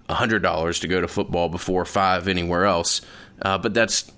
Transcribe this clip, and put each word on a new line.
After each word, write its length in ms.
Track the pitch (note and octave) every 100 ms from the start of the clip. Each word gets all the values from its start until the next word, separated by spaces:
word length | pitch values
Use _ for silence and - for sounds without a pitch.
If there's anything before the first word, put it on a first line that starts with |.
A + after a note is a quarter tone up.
| -
a 60 | F2+
hundred 280 | A#2 A2
dollars 380 | F2 E2 E2 E2+
to 60 | E2+
go 100 | F2+
to 80 | E2+
football 400 | - - F2+ E2+
before 380 | E2+ - F#2 E2+
five 420 | G2+ F#2+ F#2 F#2
anywhere 380 | F2+ E2+ F2 G2
else. 340 | F2 E2+ - - - - -
Uh, 160 | F#2+ F#2+
but 160 | A2+
that's 380 | A2+ A2+ - -